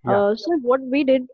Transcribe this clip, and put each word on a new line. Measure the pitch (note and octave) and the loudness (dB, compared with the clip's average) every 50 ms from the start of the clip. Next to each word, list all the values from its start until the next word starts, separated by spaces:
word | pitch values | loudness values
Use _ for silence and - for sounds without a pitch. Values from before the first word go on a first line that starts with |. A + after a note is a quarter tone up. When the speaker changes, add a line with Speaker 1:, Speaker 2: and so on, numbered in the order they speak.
| - | -2
Speaker 1:
Yeah. | - G3 G3+ | 0 0 2
Speaker 2:
Uh, | G3+ G3+ G#3+ | 2 0 -2
sir, | A3+ - E4 F4 D#4 | -2 -4 -4 -4 -2
what | A#3+ A#3+ B3+ C4+ | 0 0 0 0
we | C4 B3+ B3+ C#4+ D4+ | 0 -2 -2 0 2
did, | C4 C4 C4+ B3+ - | 2 2 0 0 -6